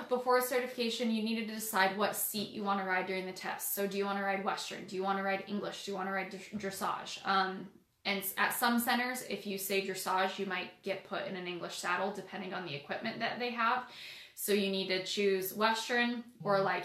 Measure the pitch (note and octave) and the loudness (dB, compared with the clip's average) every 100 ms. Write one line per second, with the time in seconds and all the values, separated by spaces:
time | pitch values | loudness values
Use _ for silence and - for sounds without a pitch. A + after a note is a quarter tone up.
0 | - B3 B3+ B3 B3 B3+ B3 - A3+ A3+ | 2 2 6 6 6 2 0 0 0 2
1 | A3+ A3 A3 A3+ G#3+ A3 - G3 F#3+ G3 | 2 2 2 0 -2 -4 0 4 4 4
2 | G3+ - - G#3 G3 - G3 G3 F#3+ F#3 | 0 0 -2 -2 -4 -2 0 2 2 0
3 | F#3 F#3 F#3 F3 F#3 - - G3+ G3 G3 | 2 -2 -2 -6 -6 -4 -4 -2 0 0
4 | G3+ G3+ G3 G3 G3 - - - F#3 F#3+ | 0 0 0 0 0 -2 -4 -8 -6 -2
5 | G3 G3 G3 F#3+ - G3+ F3+ - - F#3+ | 0 0 0 -2 -2 -4 -4 -6 -6 -4
6 | F#3+ F#3+ F#3 F#3+ - G#3+ G3 F#3+ F3+ - | -2 -2 -4 -8 -8 -6 -4 -2 -4 -4
7 | - - - F#3+ F#3 F#3+ F#3 - _ _ | -6 -4 2 4 2 -2 -10 -16 _ _
8 | G3 G3 F#3+ - - - A#3+ A#3 B3 A#3+ | -2 -2 -2 0 0 2 4 4 4 2
9 | B3+ B3 - G3+ G#3 G3 - G3 G3 F#3 | 0 -4 -4 -6 -4 -4 0 0 0 -2
10 | F#3+ F#3 F#3+ G3+ F#3+ F3+ - - G3+ F#3 | 0 2 2 0 -4 -4 -6 -6 -4 -4
11 | - F3+ G3 F#3 F3+ F3 E3+ - F3+ F3+ | -4 -6 -4 -6 -6 -6 -6 -4 -2 0
12 | G3 F#3+ F#3 F#3 F#3 F#3 F3 C#3+ - F#3+ | 0 -4 -8 -8 -6 -6 -6 -6 -6 -6
13 | A3+ A3+ A3+ A3+ B3 A#3 A3+ B3+ - - | -4 -2 -4 -2 -4 0 2 0 -4 -12
14 | - - - - - G#3 G3 F#3+ F#3+ F#3 | -16 -16 -16 -4 2 4 4 2 0 0
15 | F#3 G#3 G3+ F#3+ F#3 G3+ A3 A3+ - A#3+ | 0 2 4 2 0 2 2 2 2 2
16 | A#3+ A#3+ - - G3+ G3 F#3+ F3+ | 2 0 -6 -4 2 4 4 0